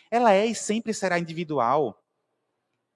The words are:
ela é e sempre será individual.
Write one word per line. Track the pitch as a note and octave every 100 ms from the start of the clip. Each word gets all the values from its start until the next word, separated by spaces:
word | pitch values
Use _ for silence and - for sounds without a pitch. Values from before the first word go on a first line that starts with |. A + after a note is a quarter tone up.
| -
ela | A#3 A#3+
é | G3 A3+
e | G#3
sempre | - A3 A3+
será | G#3 F#3+ F3
individual. | E3 D#3+ D#3+ C#3+ A#2 D3 B2 - _ _ _ _ _ _ _ _ _